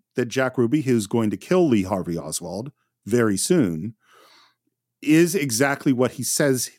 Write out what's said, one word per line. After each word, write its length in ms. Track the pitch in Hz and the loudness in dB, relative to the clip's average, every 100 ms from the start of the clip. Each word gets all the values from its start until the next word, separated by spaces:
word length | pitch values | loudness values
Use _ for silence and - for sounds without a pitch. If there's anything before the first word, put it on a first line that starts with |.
| _ | _
that 140 | - 120 | -6 -4
Jack 280 | 131 127 127 | -2 -2 0
Ruby, 240 | 117 151 | 0 0
who's 260 | 131 117 98 | 0 0 0
going 220 | 117 110 | -2 -2
to 80 | - | -4
kill 320 | - 185 165 | 0 2 4
Lee 140 | 110 | 2
Harvey 340 | 95 98 85 82 | 0 -4 -4 -8
Oswald 560 | 73 - 85 92 139 - _ _ | -8 -10 -8 -10 -10 -16 _ _
very 320 | 101 120 110 95 | -2 2 2 0
soon, 580 | - 180 95 80 107 - _ _ _ _ _ _ _ _ _ _ 143 | 2 2 2 -2 -8 -14 _ _ _ _ _ _ _ _ _ _ 2
is 280 | 156 175 | 4 4
exactly 580 | 185 143 110 139 139 151 | 0 -2 0 0 0 0
what 200 | 123 123 | 2 0
he 100 | - | -2
says 480 | 120 - 147 127 - | -4 0 0 0 -4